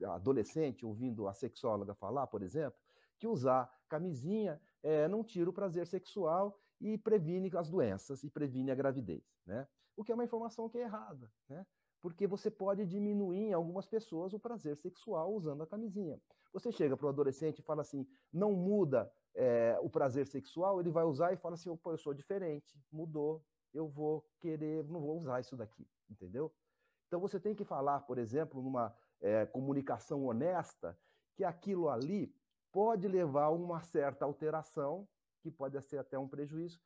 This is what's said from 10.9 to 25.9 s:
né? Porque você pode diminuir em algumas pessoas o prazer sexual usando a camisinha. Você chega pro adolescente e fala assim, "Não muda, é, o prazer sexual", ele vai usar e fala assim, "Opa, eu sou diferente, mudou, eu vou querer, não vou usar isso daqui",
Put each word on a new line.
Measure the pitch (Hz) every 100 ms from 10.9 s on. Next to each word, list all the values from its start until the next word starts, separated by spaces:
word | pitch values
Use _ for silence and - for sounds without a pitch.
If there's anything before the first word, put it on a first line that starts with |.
| 196 214 143 113 _ -
né? | 143 196 _ _ _
Porque | 180 170 196
você | 196 214
pode | 208 196 202 196
diminuir | 196 208 202 190 185 220
em |
algumas | 170 170 185 190
pessoas | 220 220 165 185
o | 208
prazer | 233 226 147 147
sexual | 175 - - 175 170
usando | 214 156 143
a | 160
camisinha. | 214 226 190 175 123 _ _ _
Você | 185 240
chega | - 151 131
pro | 143
adolescente | 139 139 131 156 151
e |
fala | - 151
assim, | 139 139 131 _ _
"Não | 156 208
muda, | 190 180 208 165 127 101 - _
é, | - 123 120 117 98
o | 156
prazer | 160 143 127 139
sexual", | 139 - 160 185 190
ele | 175
vai | 165
usar | 165 135 175
e | 190
fala | 170
assim, | 170 180
"Opa, | 165 175
eu | 160
sou | 151
diferente, | 135 - 196 175 147 - 147 _
mudou, | 156 160 151 147 156 - _ _
eu | 143 156
vou | 143 151 156 - _
querer, | 170 156 156 156
não | 147 170
vou | 147 165
usar | 160 123
isso | 120
daqui", | 127 107 - -